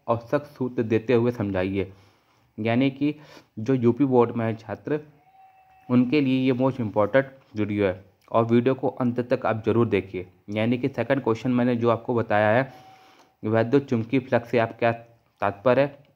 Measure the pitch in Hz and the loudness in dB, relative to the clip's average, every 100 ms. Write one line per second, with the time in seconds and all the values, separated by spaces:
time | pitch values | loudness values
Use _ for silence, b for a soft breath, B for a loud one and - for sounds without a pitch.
0 | - 113 - 147 - - 127 123 110 110 | -4 -4 -2 -4 -4 -8 -6 -4 0 0
1 | 113 120 120 120 101 95 95 98 92 b | 2 2 2 -2 -4 -2 -2 -2 -6 b
2 | b b b b b - 110 120 135 135 | b b b b b -6 -2 0 0 0
3 | 147 147 B B B - 110 131 117 120 | -4 -4 B B B -8 -2 2 2 2
4 | 139 123 117 117 113 110 - 104 139 151 | 4 4 2 0 -4 -6 -10 -10 -6 -6
5 | 151 _ _ _ - _ _ _ - 123 | -8 _ _ _ -20 _ _ _ 0 2
6 | 123 151 135 131 131 120 131 123 107 107 | 4 2 2 0 0 0 0 -2 -4 0
7 | 104 135 135 - _ 104 104 104 98 95 | 2 2 0 -8 _ -4 -2 0 0 -2
8 | - _ - 117 117 120 123 135 139 - | -10 _ -2 0 4 2 2 0 -4 -2
9 | 123 123 120 131 - 110 110 110 110 101 | -4 -2 -2 -2 -2 -2 0 2 2 0
10 | 92 90 87 _ - 104 113 123 143 - | -2 -10 -12 _ -8 -2 -2 -2 -4 -4
11 | 113 135 113 113 127 123 123 120 117 113 | -2 0 0 -2 0 0 0 0 2 0
12 | - 117 110 107 107 117 - B B B | 0 -2 0 2 4 2 0 B B B
13 | B B B B 107 113 117 139 139 117 | B B B B -2 0 2 0 0 -4
14 | 110 139 131 120 - 120 113 - 117 117 | 0 -2 0 -2 0 -2 -2 0 -2 -2
15 | - _ _ - 101 - 127 127 139 - | -8 _ _ -6 -6 -2 0 2 0 -4
16 | _ | _